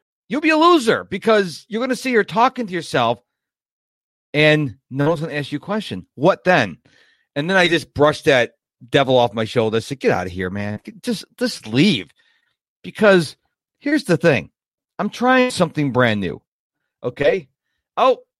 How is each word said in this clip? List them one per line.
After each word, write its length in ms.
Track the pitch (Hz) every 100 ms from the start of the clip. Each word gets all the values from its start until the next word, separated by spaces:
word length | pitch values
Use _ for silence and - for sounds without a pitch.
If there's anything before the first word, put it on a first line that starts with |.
| _ _ -
You'll 120 | 247
be 100 | 320
a 60 | 311
loser 480 | 330 339 226 123
because 600 | 90 202 220 214 190 143 -
you're 140 | 214
gonna 140 | 254 247
sit 120 | 262
here 160 | 233
talking 420 | 196 180 254 254 214
to 60 |
yourself 480 | 175 147 143 117 120 _ _ _ _ _ _ _ _ _ _ _
and 440 | 143 151 151 143 - -
no 180 | 135 143
one's 120 | 165
gonna 140 | 156
ask 180 | 147 143
you 40 | 147
a 40 |
question. 460 | - 214 - 92 87
What 300 | - 156 175
then?" 340 | - 175 104 78 _ _ _ _ _ 143
And 140 | 160
then 60 | 190
I 100 | 175
just 240 | 165 -
brushed 320 | 139 147 -
that 280 | 156 135 117 _ _ _ 120
devil 300 | 143 131 127
off 160 | 120
my 100 | 110
shoulder. 320 | 110 123 110 110
I 40 |
said, 200 | - 139
"Get 100 | 240
out 160 | 92 90
of 60 |
here, 160 | 87 92
man. 320 | 101 104 104
Get, 200 | - 208
just, 220 | - 214 - -
just 280 | 240 - 110
leave." 440 | 120 196 123 85 _ _ _ _ _ _ _
Because 540 | 175 - 214 185 156 - _ _ _ _
here's 260 | 285 294
the 120 | - 170
thing. 340 | 170 123 71 _ _ _ _ -
I'm 120 | 208
trying 400 | - 247 254 254
something 420 | - 165 156 143
brand 280 | 120 120 104
new. 200 | 90 - _ _ _ _ _ _
Okay? 460 | 123 - 143 190 147 _ _ _ _ -
Oh, 240 | 247 247 -